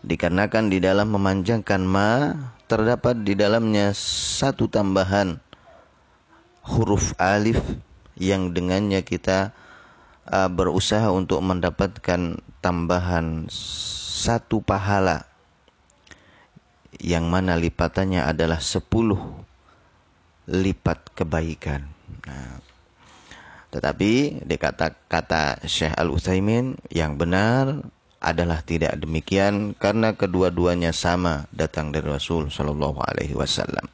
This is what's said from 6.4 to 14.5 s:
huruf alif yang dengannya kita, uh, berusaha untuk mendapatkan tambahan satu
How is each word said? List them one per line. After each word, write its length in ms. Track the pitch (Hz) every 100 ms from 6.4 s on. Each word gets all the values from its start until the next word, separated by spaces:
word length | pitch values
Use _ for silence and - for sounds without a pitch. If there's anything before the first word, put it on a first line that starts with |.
| _ _
huruf 480 | - 113 110 101 - -
alif 400 | 90 104 107 117 - - - - -
yang 400 | - 92 95 92
dengannya 480 | 87 87 95 104 95
kita, 480 | 90 90 - 95 98 - - - - - - - -
uh, 160 | 98 95
berusaha 640 | 90 92 87 - 107 110
untuk 320 | 92 90 78
mendapatkan 960 | 92 92 85 82 95 - - 87 85 82 - -
tambahan 880 | 92 87 85 90 90 87 80 80 80
satu 1120 | - - - - - - - - 117 -